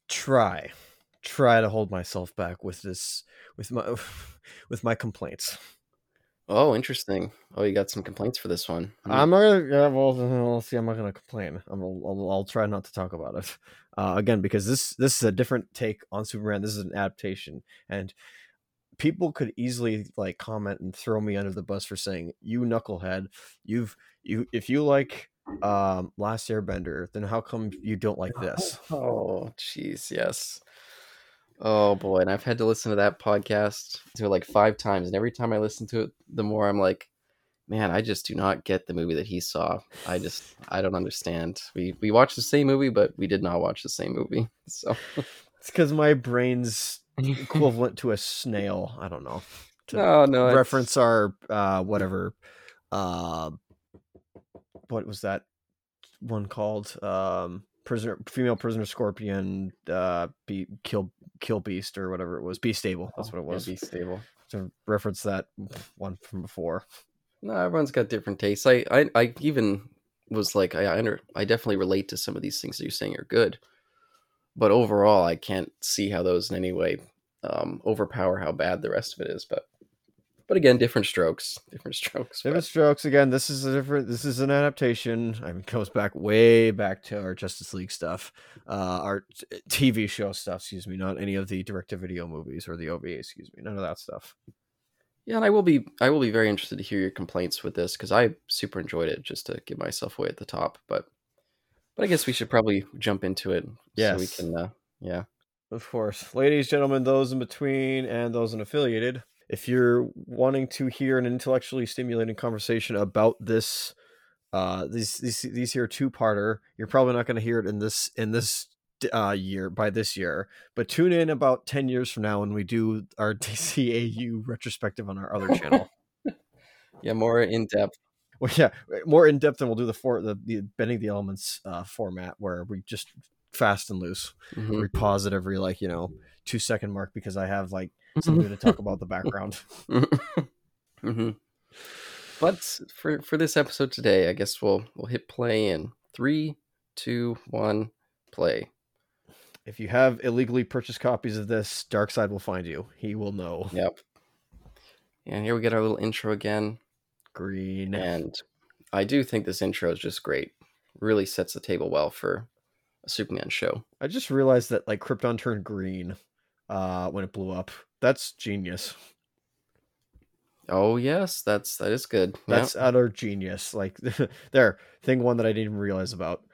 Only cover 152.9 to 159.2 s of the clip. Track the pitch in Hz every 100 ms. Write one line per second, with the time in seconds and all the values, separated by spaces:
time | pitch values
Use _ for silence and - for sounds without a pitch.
152.9 | _ 107 107 101 101 87 85 95 90 90
153.9 | - _ _ _ _ _ - - - _
154.9 | _ _ _ - 104 107 117 117 113 110
155.9 | - 113 107 107 104 104 107 107 113 _
156.9 | _ _ _ _ - 95 95 95 95 95
157.9 | 98 90 85 - - - _ _ _ _
158.9 | 98 101 139